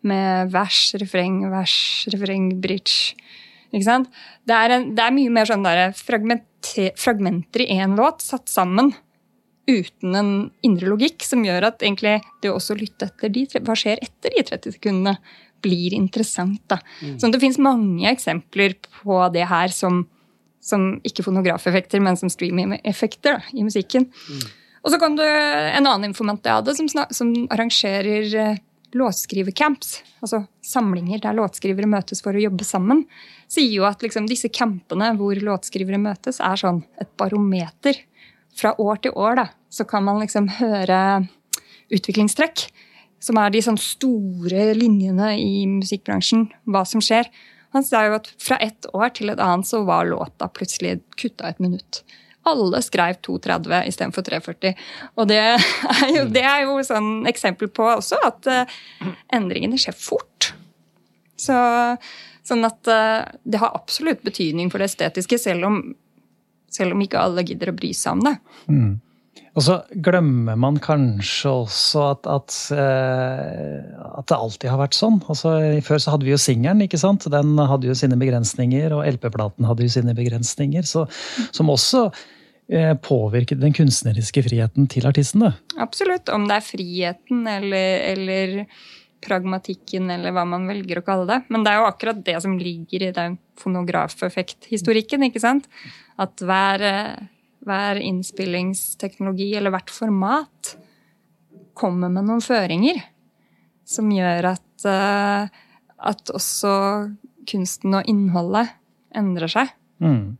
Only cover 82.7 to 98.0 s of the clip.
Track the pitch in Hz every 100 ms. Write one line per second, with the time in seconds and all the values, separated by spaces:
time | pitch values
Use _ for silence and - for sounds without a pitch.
82.7 | 165 160 151 - 131 107 120 123 135 143
83.7 | 147 151 120 117 107 110 143 117 117 113
84.7 | - 139 131 123 139 139 202 226 107 _
85.7 | 320 - - 381 359 - 214 208 208 214
86.7 | - 180 175 175 175 _ 247 226 202 196
87.7 | 190 190 190 - 190 190 190 190 196 202
88.7 | - - - _ _ - 185 185 190 -
89.7 | 185 - 190 185 175 180 180 175 175 185
90.7 | 202 185 170 180 190 180 247 254 226 214
91.7 | 208 220 - 226 220 185 170 196 185 175
92.7 | 170 165 185 190 180 170 180 _ _ -
93.7 | 180 175 170 156 - 185 185 185 - -
94.7 | 220 175 220 220 285 269 233 233 277 -
95.7 | - - - _ - 190 - 180 190 196
96.7 | 196 202 196 214 - 202 _ _ _ -
97.7 | 196 202 202